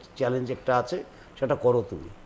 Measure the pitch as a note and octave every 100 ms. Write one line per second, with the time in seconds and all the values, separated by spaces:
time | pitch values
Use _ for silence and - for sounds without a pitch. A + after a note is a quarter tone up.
0 | - - B2 B2+ B2 B2+ - B2 - F3+
1 | - - - - C3 C#3 B2 B2 G#2+ E2
2 | D#2+ -